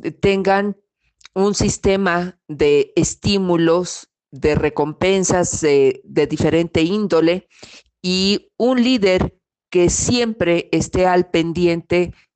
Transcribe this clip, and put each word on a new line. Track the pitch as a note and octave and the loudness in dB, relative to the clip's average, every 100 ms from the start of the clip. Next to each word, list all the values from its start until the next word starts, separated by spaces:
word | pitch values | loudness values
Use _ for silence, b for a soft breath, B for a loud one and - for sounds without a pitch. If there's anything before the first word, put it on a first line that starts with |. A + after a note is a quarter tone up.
| E3 D#3+ | -12 -2
tengan | G3+ G3 G3 G3 G3+ G3 _ _ _ _ - | -2 0 0 0 -2 -8 _ _ _ _ -10
un | F#3 G3+ | -2 -2
sistema | - G#3 - G3+ G3 F#3+ F3 F3+ - - | 0 -2 0 0 0 0 -2 -4 -10 -10
de | D3 D3 C#3+ - - | 0 2 2 2 -2
estímulos, | D#3+ - - G3 F#3 E3+ E3 F3 F3 - - _ _ | -2 -2 -2 0 0 0 2 0 -2 -10 -18 _ _
de | C3+ D3+ D3 | -4 -2 0
recompensas, | D3+ D3+ D3+ D3+ F#3 F#3+ F3+ F3+ E3+ - | -2 -2 -4 -2 0 0 0 0 -2 -2
eh, | D3+ C#3 C3+ - | 2 4 2 0
de | - D#3 D3 | -4 -2 -2
diferente | D3+ D#3 D#3+ E3+ E3 | -2 0 0 0 -2
índole, | E3 G#3+ G3+ E3 E3 F#3 - B B B B _ | -2 -2 0 2 2 0 -6 B B B B _
y | F3+ F#3 F#3+ G3+ _ - | -4 0 0 -2 _ -4
un | A#3+ B3+ | -2 2
líder | A#3+ B3+ G3 F#3 F#3 - _ _ - | 2 2 2 2 -2 -8 _ _ -4
que | F3+ F3 | 2 2
siempre | - - B3 A#3 A3 E3+ E3+ - | 0 -2 -2 -2 -2 0 -2 -2
esté | E3 - F#3 F#3 | -4 -2 0 2
al | F3+ F3+ | 2 0
pendiente | E3+ E3 E3 F3 E3+ - F3 F3 - b | -2 -2 0 0 0 -2 -2 -2 -8 b